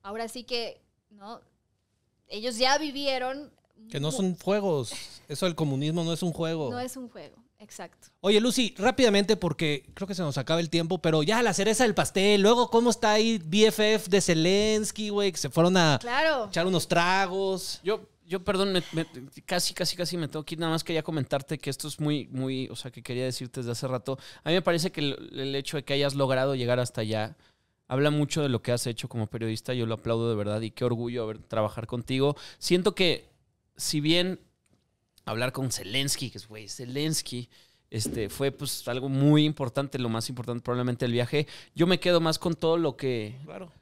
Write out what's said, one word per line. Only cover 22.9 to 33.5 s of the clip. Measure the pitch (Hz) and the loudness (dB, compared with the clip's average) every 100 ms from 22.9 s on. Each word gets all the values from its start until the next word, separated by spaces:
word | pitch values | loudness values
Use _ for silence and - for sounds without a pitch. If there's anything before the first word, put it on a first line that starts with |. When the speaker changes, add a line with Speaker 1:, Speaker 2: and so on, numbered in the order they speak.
Speaker 3:
que | 120 | -14
quería | 117 123 | -8 -4
decirte | 127 123 127 - | -4 -4 -8 -8
desde | 120 | -6
hace | 117 135 | -6 -4
rato. | 127 - 131 - - | -4 -4 -8 -10 -10
A | - | 0
mí | |
me | 175 | 0
parece | 180 170 175 | 2 0 0
que | 170 | -2
el, | 143 - - - | -4 -4 -10 -8
el | 135 139 | -4 -4
hecho | 139 147 | -4 -8
de | |
que | 131 | -2
hayas | 139 143 | 0 0
logrado | 139 135 131 135 | 2 2 2 2
llegar | 135 120 123 | 0 2 2
hasta | 123 - | 0 -4
allá | 110 110 110 - _ _ _ _ _ | -2 -2 -4 -8 _ _ _ _ _
habla | 127 147 | 0 2
mucho | 147 143 165 | 2 0 0
de | 143 | 0
lo | 117 | -2
que | - | 0
has | 120 - | -2 -2
hecho | 113 127 | -6 -8
como | 117 107 | -6 -6
periodista. | 117 113 110 - | -4 -4 -6 -4
Yo | 127 113 | -4 -2
lo | |
aplaudo | 110 113 117 117 | -4 -2 0 0
de | 107 | 0
verdad | 101 107 | -2 -2
y | 113 | -6
qué | - | -2
orgullo | 123 117 120 120 | -2 0 -4 -4
haber, | 110 107 | -6 -8
trabajar | - 113 107 - 110 | -6 -2 -2 -2 -8
contigo. | 123 - 131 139 147 - - | -8 -2 2 2 0 -10 -10
Siento | - 175 185 | 0 2 2
que, | - 180 135 - _ _ | 2 2 2 -6 _ _